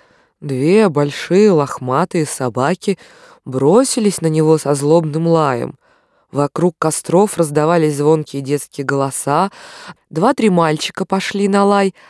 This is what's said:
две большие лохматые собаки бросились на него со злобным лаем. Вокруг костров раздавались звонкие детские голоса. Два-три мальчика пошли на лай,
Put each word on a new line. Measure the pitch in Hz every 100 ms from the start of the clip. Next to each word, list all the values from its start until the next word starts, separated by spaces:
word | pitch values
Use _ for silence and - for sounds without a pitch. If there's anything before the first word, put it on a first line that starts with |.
| _ _ _ _
две | 147 131 147 208 214
большие | 147 143 - - 180 214
лохматые | 165 139 - 127 131 180 175 151
собаки | - 127 110 135 185 - 190 - - - - -
бросились | 131 135 208 269 - 208 -
на | 160
него | 156 156 156
со | 143
злобным | 143 147 165 160 147 165
лаем. | 165 151 123 123 - _ _ _ _ _
Вокруг | 131 143 - 175 -
костров | 160 - - 170 208 -
раздавались | 160 147 151 175 156 143
звонкие | 147 160 147 139
детские | 135 143 - -
голоса. | 135 139 139 - - 147 196 - - - - - _
Два-три | 147 214 269 226
мальчика | 175 165 151 - - 185
пошли | 190 - 202 202
на | 202
лай, | 202 202 196 -